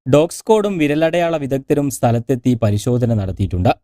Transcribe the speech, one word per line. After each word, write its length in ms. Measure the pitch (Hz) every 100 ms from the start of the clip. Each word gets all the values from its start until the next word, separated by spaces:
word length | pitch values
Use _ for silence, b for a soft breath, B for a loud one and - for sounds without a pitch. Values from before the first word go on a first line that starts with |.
| -
ഡോഗ് 300 | 139 170 -
സ്ക്വാഡും 360 | - 220 208 190
വിരലടയാള 560 | 147 147 160 170 170 165
വിദഗ്ധരും 520 | 139 139 135 143 143
സ്ഥലത്തെത്തി 640 | - 139 117 - 131 127
പരിശോധന 600 | 123 110 104 - 123 120
നടത്തിയിട്ടുണ്ട്. 580 | 113 95 90 98 90 90 -